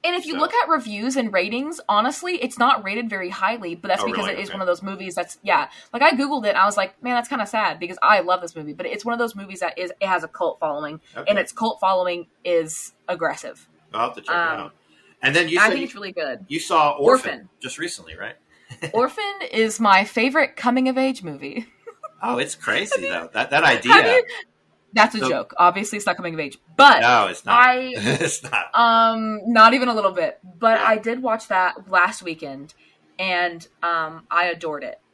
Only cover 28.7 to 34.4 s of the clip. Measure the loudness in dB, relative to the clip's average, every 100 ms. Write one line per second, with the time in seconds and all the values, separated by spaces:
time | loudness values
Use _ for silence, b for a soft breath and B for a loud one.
28.7 | 2 4 4 4 0 -4 -6 0 8 8
29.7 | 6 0 0 0 0 -2 -4 -20 0 2
30.7 | 4 2 0 -2 -4 -2 -4 -2 0 0
31.7 | -4 0 2 2 -2 -12 -10 -12 -12 -16
32.7 | _ b b _ -8 -4 -2 -2 -6 -18
33.7 | _ -2 -2 -4 -10 _ -2